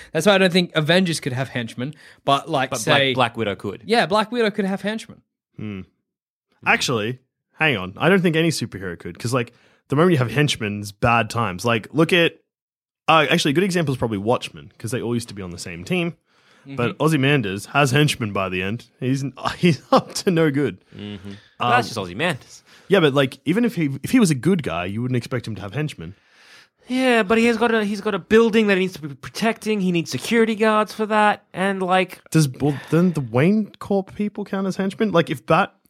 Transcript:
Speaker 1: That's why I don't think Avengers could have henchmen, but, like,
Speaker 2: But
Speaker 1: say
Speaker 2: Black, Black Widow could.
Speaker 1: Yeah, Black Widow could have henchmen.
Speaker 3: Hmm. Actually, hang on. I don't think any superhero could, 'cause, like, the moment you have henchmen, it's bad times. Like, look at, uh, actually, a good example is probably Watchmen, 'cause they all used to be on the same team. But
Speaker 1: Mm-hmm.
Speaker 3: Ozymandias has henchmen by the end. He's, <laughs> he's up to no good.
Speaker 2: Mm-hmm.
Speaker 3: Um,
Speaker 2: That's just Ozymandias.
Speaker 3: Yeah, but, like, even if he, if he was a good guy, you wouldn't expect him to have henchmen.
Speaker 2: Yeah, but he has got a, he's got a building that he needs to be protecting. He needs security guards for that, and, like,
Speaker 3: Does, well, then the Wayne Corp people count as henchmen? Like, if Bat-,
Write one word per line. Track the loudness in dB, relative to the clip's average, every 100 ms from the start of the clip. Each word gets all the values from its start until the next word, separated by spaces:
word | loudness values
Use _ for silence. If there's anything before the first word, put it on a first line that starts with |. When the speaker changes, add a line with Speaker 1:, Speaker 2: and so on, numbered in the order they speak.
| -6
Speaker 1:
That's | 0 4
why | 4
I |
don't | 4
think | 2 0 0
Avengers | 2 2 2 -2
could | -4
have | -4 -4
henchmen, | -6 -8 -8 -8 -10 -20 -6
but, | 0 0 0
like, | -2 -2
Speaker 2:
But | -2
Speaker 1:
say | 2 2 2
Speaker 2:
Black, | 2 0
Black | 0
Widow | -4 -4
could. | -8 -10 0
Speaker 1:
Yeah, | 0 2
Black | 0 0
Widow | -2 -2
could | -2
have | -4 -4
henchmen. | -6 -8 -12 -20 _ _ _ -14
Speaker 3:
Hmm. | -10 -10 -14 _ _ _ _ _ _ _ -2
Actually, | 0 0 -2 -2 -6 _ _ _ -2
hang | 0 0
on. | -4 -2
I | 2
don't | 4
think | 2 2
any | 0
superhero | -2 -6 -8 -10 -10
could, | -12 -8
'cause, | -4
like, | -2 -4 _ _ _ _
the | 2
moment | 4
you | 4
have | 2
henchmen, | 0 0 0 -4 -6
it's | -10
bad | -2 2 2 0
times. | -2 -4 -2 0
Like, | -2 0
look | 0 2
at, | 2 2 -2 _ _ _ _ _ _ 2
uh, | 4 4
actually, | 2 2
a | 2
good |
example | 2 0 -2
is | -2
probably | -4 -2
Watchmen, | 0 -2 -4 -16 -20 -14
'cause | -8
they | -6
all | -4
used | -4 -6
to |
be | -12
on | -12
the | -12
same | -12 -12
team. | -6 -4 -4 -8 _ _ _ _ -12
But | -4 -4
Speaker 1:
Mm-hmm. | 0
Speaker 3:
Ozymandias | 0 2 2 2 0 -6 -2
has | 0 4
henchmen | 4 2 0 -4
by | -4 -2
the | -4
end. | -4 -6 -10 _
He's, | -4 -4 -6 -6
<laughs> | -8 2
he's | 2 2 2
up | 0 0 -4
to | 0
no | 2 2
good. | 0 -2 -4 _ -14
Speaker 2:
Mm-hmm. | -12 -12 -14 -18 -20 -4
Speaker 3:
Um, | 0
Speaker 2:
That's | 0 0
just | -6
Ozymandias. | -8 -4 -4 -4 -10 -20 _ -20 2
Speaker 3:
Yeah, | 4
but, | 6
like, | 4 2 -2 -2
even | 0 0
if | 0
he, | -4 -4
if | 2
he | 4
was | 4
a | 4
good | 2 0
guy, | -2 -6 -6
you | -6
wouldn't | -2 -2
expect | -2 -6 -6
him | -10
to |
have | -8
henchmen. | -6 -6 -8 -14 -16 _ _ -20 -20 _ _ -6
Speaker 2:
Yeah, | 0 2 2
but | 2 2
he | 2
has | 2
got | 2
a, | 2 0
he's | -4
got | -4 -6
a |
building | 4 4 6 4 4
that | 2
he |
needs | 0
to | -6
be | -14
protecting. | -14 -14 -4 -4 -2 -4 -2
He | 0
needs | 0 -2
security | -6 0 2 2 2
guards | 2 2 0
for | -4 -2
that, | 2 2 0 _
and, | -4 -2 -2
like, | 0 0 0 -8 _
Speaker 3:
Does, | 2 2
well, | 0 -2 -2 0
then | 2 2
the | 0
Wayne | -2 2 4 2 -2 -10
Corp | -4 -4 -4 -6
people | -6 -6
count | -6 -4 -4
as | -4
henchmen? | -4 -2 0
Like, | 2 0
if | -4 0
Bat-, | 2 2 _